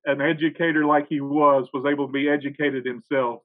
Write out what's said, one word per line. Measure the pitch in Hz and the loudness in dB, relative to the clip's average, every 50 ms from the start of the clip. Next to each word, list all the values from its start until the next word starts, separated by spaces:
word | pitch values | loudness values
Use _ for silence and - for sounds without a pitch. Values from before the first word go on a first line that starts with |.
| - | -4
an | 147 139 143 | -2 -2 0
educator | 139 160 165 151 160 156 147 - 170 165 151 156 147 | 0 0 0 0 0 -2 0 0 0 0 2 2 2
like | 147 151 143 143 - | 4 4 2 2 0
he | 156 143 | -4 -4
was, | 139 139 143 151 147 143 139 135 123 - - | -4 -2 0 4 4 6 4 4 2 -2 -6
was | 135 127 | -4 -2
able | 143 147 143 139 | -2 0 0 -2
to | 131 135 | -4 -4
be | 139 139 147 | -2 0 0
educated | 147 143 139 143 139 - 147 143 135 131 123 | 0 -2 -2 -6 -6 -4 -4 -2 -2 -2 -6
himself. | 127 123 117 - - 143 135 127 120 117 117 _ | -6 -8 -8 -8 -4 -2 0 0 -2 -4 -6 _